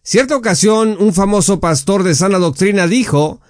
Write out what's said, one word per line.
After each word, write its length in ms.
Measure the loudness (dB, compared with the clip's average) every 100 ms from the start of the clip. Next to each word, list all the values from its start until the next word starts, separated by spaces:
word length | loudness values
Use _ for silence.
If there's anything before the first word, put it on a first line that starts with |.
Cierta 360 | -2 0 0 -2
ocasión, 580 | 0 0 2 2 0 0
un 160 | 0
famoso 460 | 2 0 0 0 0
pastor 440 | 0 -2 0 0
de 120 | 0 0
sana 220 | 0 0
doctrina 500 | -2 0 0 0 0
dijo 540 | 0 0 0 -2 -4 _